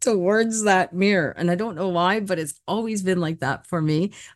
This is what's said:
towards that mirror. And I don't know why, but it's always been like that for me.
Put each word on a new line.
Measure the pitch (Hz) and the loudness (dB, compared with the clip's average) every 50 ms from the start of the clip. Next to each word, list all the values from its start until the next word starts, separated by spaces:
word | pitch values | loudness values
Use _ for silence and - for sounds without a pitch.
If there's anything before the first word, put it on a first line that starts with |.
towards | - 247 220 185 175 190 214 220 226 226 220 220 214 | 0 0 2 2 2 2 4 2 2 0 0 0 2
that | 208 190 185 170 - 170 | 4 4 4 2 0 0
mirror. | 180 196 208 202 180 151 123 - | 0 2 2 4 2 0 0 -2
And | - 170 175 | -2 0 0
I | 175 | 0
don't | 180 220 233 170 156 | 0 -2 -4 -4 -4
know | 190 190 | -4 -2
why, | 175 170 175 185 208 220 | 0 2 2 2 0 0
but | 202 190 180 | -2 -2 -4
it's | 160 160 151 - _ - | -4 -4 -6 -8 _ -6
always | - 190 220 226 226 220 202 | -4 -4 -2 -2 -2 -4 -2
been | 185 190 185 180 | 0 0 0 0
like | 165 156 160 - | 0 -2 -2 -2
that | - 135 131 - - | -2 -4 -4 -4 -6
for | - 180 165 | -6 -4 -2
me. | 156 156 151 156 190 208 - - - - - | 0 0 0 0 0 -2 -6 -10 -20 -16 -8